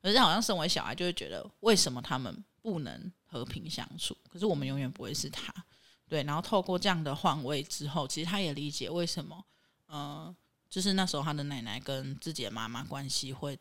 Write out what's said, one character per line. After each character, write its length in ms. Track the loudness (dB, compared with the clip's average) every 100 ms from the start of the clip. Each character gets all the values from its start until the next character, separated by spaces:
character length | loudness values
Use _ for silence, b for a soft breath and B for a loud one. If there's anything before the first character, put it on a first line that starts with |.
可 100 | 6
是 60 | 8
好 120 | 8
像 120 | 6
身 120 | 4 2
为 100 | 2
小 160 | 2
孩 100 | 0
就 120 | 0 0
会 60 |
觉 120 | 0 -4
得， 240 | -8 -10 _
为 140 | 6
什 160 | 8 6
么 120 | 2
他 160 | -2 -2
们 260 | -2 -8 -14 _
不 200 | -4 -2
能 300 | -4 -6 -10 -14
和 180 | _ -8
平 280 | -6 -6 -6
相 180 | -6 -6 -4
处？ 180 | -6 -6 -14
可 100 | -2
是 60 |
我 100 | 2
们 140 | 2 0
永 100 | 0
远 120 | -2
不 100 | -4
会 120 | -6
是 160 | -4 -4
他。 240 | -6 -8 -10 -16 b b b _
对， 160 | -2
然 120 | 0 0
后 60 |
透 180 | 4 2
过 180 | 4 2
这 80 | 4
样 160 | 4
的 140 | 2 2
换 260 | 2 2
位 200 | 0 -2
之 260 | -2 -4 -2
后， 180 | -2 -2
其 160 | -2
实 80 | -2
他 100 | 0
也 120 | 0
理 180 | -2 -4
解 200 | -4 -4
为 160 | -2 0
什 180 | -2
么， 180 | -6 -12 -18 b b b _
呃， 500 | -8 -8 -8 -12 -16 _ _ _
就 140 | 0
是 100 | 4
那 140 | 4 4
时 100 | 2
候 60 |
他 100 | 0
的 100 | 0
奶 180 | -2 -4
奶 180 | -6 -6
跟 340 | -4 -4 -4 -6
自 140 | -6
己 140 | -4
的 60 | -4
妈 180 | -4 -4
妈 160 | -4
关 240 | -6 -6 -2
系 240 | -2 -2
会 260 | -6 -6 -8